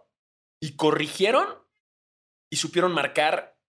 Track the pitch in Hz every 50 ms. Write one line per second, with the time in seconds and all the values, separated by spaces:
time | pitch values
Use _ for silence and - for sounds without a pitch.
0 | - _ _ _ _ _ _ _ _ _ _ _ - 151 - - 160 151 151 147
1 | 151 151 - - 190 208 240 285 381 - - - _ _ _ _ _ _ _ _
2 | _ _ _ _ _ _ _ _ _ _ - - - 151 - 175 175 185 175 151
3 | 139 139 - - 151 156 170 - - - _ _ _